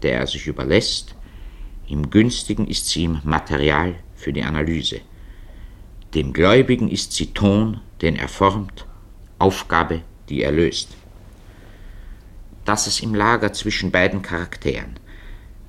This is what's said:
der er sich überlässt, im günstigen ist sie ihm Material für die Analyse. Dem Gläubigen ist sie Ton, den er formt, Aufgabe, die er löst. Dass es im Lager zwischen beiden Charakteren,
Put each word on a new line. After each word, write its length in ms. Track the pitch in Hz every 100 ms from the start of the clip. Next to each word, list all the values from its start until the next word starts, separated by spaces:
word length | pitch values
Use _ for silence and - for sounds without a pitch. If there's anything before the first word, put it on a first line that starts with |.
der 160 | 73 62
er 80 | 67
sich 220 | - 78
überlässt, 680 | 69 65 90 - - - - - - - - - - -
im 240 | 73 73
günstigen 560 | 101 117 123 - 107 107
ist 220 | - -
sie 160 | 78
ihm 160 | 85 82
Material 720 | 73 78 - 73 73 76 87 87 - -
für 160 | -
die 100 | 71
Analyse. 580 | 60 76 78 82 - 80 - - - - - - - - - - -
Dem 180 | 80 69
Gläubigen 560 | 64 87 120 131 123 110
ist 240 | - -
sie 140 | - 78
Ton, 540 | - 101 101 110 101 - -
den 140 | 82 78
er 120 | -
formt, 560 | - 196 104 101 - - - - - - -
Aufgabe, 640 | 95 95 - 82 82 82 - - -
die 140 | 71
er 80 | 62
löst. 460 | 73 82 - - - - - - - - - - - - - - - - - - -
Dass 220 | - 104 -
es 140 | -
im 140 | 113
Lager 380 | 107 104 117 107
zwischen 380 | - 107 - 95
beiden 320 | 90 92 98
Charakteren, 800 | 98 87 87 - - 65 50 - - - - - - -